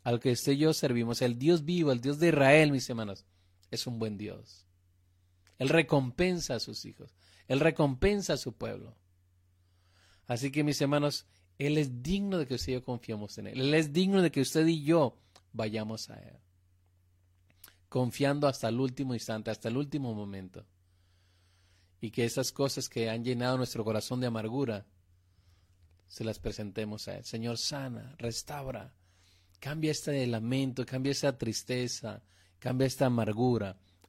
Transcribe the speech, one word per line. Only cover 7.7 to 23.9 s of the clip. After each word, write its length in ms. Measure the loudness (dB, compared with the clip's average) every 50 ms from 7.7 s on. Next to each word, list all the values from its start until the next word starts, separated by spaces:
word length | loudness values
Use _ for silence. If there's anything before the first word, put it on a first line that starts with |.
| 4 4 2 2 2 2 2 2 2 2 0 -2 -2
a 20 |
su 160 | -2 -4 -6 -8
pueblo. 420 | -8 -8 -8 -8 -8 -12 -16 -20 _ _ _ _ _ _ _ _ _ _ _ _ _ _ _ _ _ _ _ _ _ _ _ _ _ _
Así 240 | -4 -4 -2 -2 -2
que, 140 | 0 0 2
mis 160 | 2 2 2
hermanos, 460 | 2 2 2 2 2 2 -2 -4 -8 _ _ _ _ _ _ -4
Él 200 | -2 0 2 2
es 240 | 0 0 -2 -6 -2
digno 360 | -2 0 0 0 0 0 -2
de 80 | -2
que 80 | -2 -2
usted 180 | -4 -2 -2 -4
y 20 |
yo 100 | -4 -2
confiemos 540 | -4 -6 -6 -6 -6 -8 -6 -8 -10 -12 -12
en 80 | -12
Él. 140 | -8 -4 -2
Él 140 | 0 2 4
es 180 | 4 2 2 2
digno 280 | 2 2 4 4 4
de 100 | 4 4
que 120 | 4 2 0
usted 240 | 2 2 4 4
y 160 | 4 4 2 2
yo 340 | 4 4 6 4 2 0 _ _ _ _ -20 _ _ -6
vayamos 580 | -4 -4 -2 -2 -2 -4 -4 -6 -8 -8 -12
a 60 | -14
Él. 200 | -18 -18 -20 -20 -20 _ _ _ _ _ _ _ _ _ _ _ _ _ _ _ _ _ _ _ _ _ _ _ _ -20 -20 _ _ _ -4
Confiando 580 | -2 0 0 0 0 0 2 2 2 4 2
hasta 220 | 2 0 2 -2 0
el 100 | 0 0
último 360 | 0 0 -2 -4 -4 -4 -4
instante, 360 | -6 -4 -6 -6 -6 -4 -4
hasta 200 | -6 -4 -4 -4
el 60 | -2 -2
último 340 | -4 -4 -4 -4 -4 -4 -6
momento. 540 | -6 -6 -8 -10 -10 -12 -14 -16 -18 -20 _ _ _ _ _ _ _ _ _ _ _ _ _ _ _ _ _ _ _ _ _ _ _ _ _ _ -12
Y 100 | -10 -6
que 160 | -2 0 0
esas 260 | 0 0 0 -2 -2 -2
cosas 380 | -2 -2 -2 -2 -4 -6 -6
que 180 | -4 -2 -2 -2
han 160 | -2 -2 -2
llenado 320 | -2 -2 0 0 0 0
nuestro 280 | 0 -2 -2 -4 -4 -2
corazón 360 | -2